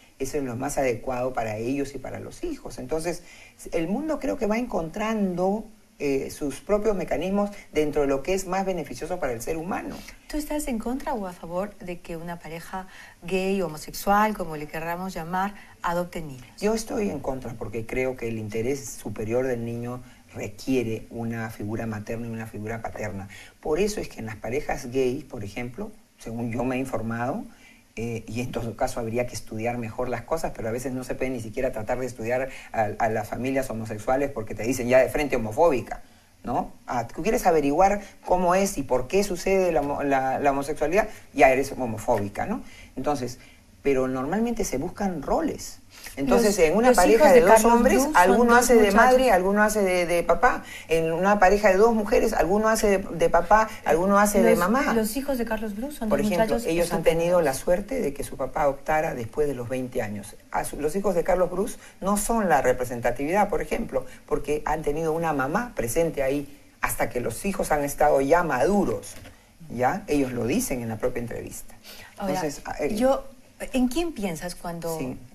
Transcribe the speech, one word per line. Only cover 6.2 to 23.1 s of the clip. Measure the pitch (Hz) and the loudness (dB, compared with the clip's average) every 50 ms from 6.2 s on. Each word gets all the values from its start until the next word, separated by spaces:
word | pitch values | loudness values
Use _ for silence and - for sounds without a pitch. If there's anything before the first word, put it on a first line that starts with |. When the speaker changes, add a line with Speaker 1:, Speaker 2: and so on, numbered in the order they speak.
| - - | -2 -4
Speaker 1:
sus | - - 151 143 131 - | -8 -6 -6 -6 -6 -6
propios | - - 202 208 214 220 208 | -2 0 0 2 2 0 0
mecanismos | 185 165 147 - 135 160 190 196 202 208 202 - - - - - | -2 -2 -2 -2 -2 -2 0 0 0 0 -2 -4 -10 -14 -6 0
dentro | 151 151 147 139 151 143 | 0 0 2 2 0 2
de | 139 | 2
lo | 139 135 - | 0 0 0
que | 180 190 | -2 -2
es | 190 - 170 | -2 -2 -2
más | 180 190 196 | -2 -2 -2
beneficioso | 190 190 175 151 - 127 - 156 156 180 175 | -2 -4 -4 -6 -8 -10 -10 -8 -6 -6 -4
para | 151 135 120 | -4 -4 -4
el | 113 | -4
ser | - - - | -6 -6 -6
humano. | 160 160 180 - - - 294 - - - - - - - - | -6 -4 -6 -6 -6 -6 -10 -12 -12 -16 -18 -20 -20 -16 -8
Speaker 2:
¿Tú | - | -6
estás | 302 294 - 302 302 285 | -6 -6 -4 -4 -4 -4
en | - 254 220 | -4 -4 -4
contra | - 233 247 277 - 320 285 | -4 -4 -6 -6 -4 -4 -4
o | 226 196 185 | -4 -4 -8
a | 175 | -10
favor | - - 165 170 180 196 208 - - | -12 -12 -8 -6 -4 -4 -6 -8 -12
de | 208 175 180 170 | -12 -12 -12 -10
que | - - 170 | -10 -12 -10
una | 160 165 175 170 170 | -10 -10 -10 -12 -12
pareja | - 160 160 170 165 - - 190 185 - - - - - - _ - | -12 -12 -14 -12 -12 -10 -10 -10 -12 -12 -16 -20 -20 -20 -20 _ -8
gay | 175 185 190 185 190 196 196 180 | -2 -2 0 0 0 0 0 -2
o | |
homosexual, | 160 151 147 - - 147 - - 196 202 208 214 214 208 | -4 -6 -8 -14 -12 -12 -6 0 2 4 4 4 2 0
como | 190 185 165 156 | -2 -6 -8 -8
le | 151 151 | -10 -10
querramos | 147 - 160 160 165 175 175 185 190 185 | -8 -8 -8 -6 -6 -6 -6 -6 -8 -8
llamar, | 180 165 165 180 185 190 208 202 - - - - - - | -8 -8 -4 -2 -2 -2 -2 -4 -8 -20 -20 -16 -8 -4
adopte | 175 170 175 175 175 - 175 | -2 -2 -2 -2 -4 -6 -10
niños? | 160 151 135 131 123 - - - | -10 -10 -12 -14 -16 -20 -10 -2
Speaker 1:
Yo | 190 208 226 | 0 0 0
estoy | 220 220 - - 247 208 196 | 0 -2 -4 -4 -2 -2 -2
en | 185 143 | -2 -4
contra | - - 131 131 127 117 113 | -4 -6 -6 -6 -6 -10 -10
porque | 113 117 107 104 117 113 | -8 -10 -8 -6 -8 -6
creo | - - 131 127 131 127 | -4 -2 -2 -2 -2 -2
que | 127 - 113 | -4 -6 -6
el | 113 110 | -6 -6
interés | 107 104 107 113 110 123 143 135 - | -6 -6 -4 -4 -2 -2 -2 -4 -6
superior | - - - - - 104 107 110 107 113 123 131 | -10 -14 -12 -10 -10 -8 -6 -4 -2 0 0 0
del | 135 123 117 117 | 0 -2 -2 -4
niño | 117 117 117 120 120 123 127 - - - - - - - | -6 -6 -6 -6 -8 -8 -10 -12 -16 -20 -20 -20 -18 -14
requiere | 139 131 - - - - - 131 127 117 110 110 107 - - | -10 -10 -10 -10 -10 -4 0 0 0 2 0 -4 -6 -8 -10
una | - 117 117 113 117 113 113 113 | -10 -8 -6 -6 -4 -6 -6 -8
figura | 113 - 110 104 110 110 113 | -8 -8 -8 -6 -6 -4 -4
materna | 113 107 104 104 - 117 113 120 | -4 -6 -6 -6 -8 -8 -8 -6
y | 117 | -8
una | 113 113 113 | -8 -8 -10
figura | 113 - 104 104 107 113 113 113 | -10 -10 -10 -8 -8 -8 -8 -8
paterna. | 107 - - 107 104 | -8 -8 -8 -8 -8